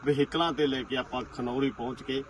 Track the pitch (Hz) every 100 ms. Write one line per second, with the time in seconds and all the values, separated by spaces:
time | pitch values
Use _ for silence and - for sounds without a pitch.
0 | 143 143 139 165 170 143 147 131 110 131
1 | 127 127 131 - 123 127 139 - 123 123
2 | - 135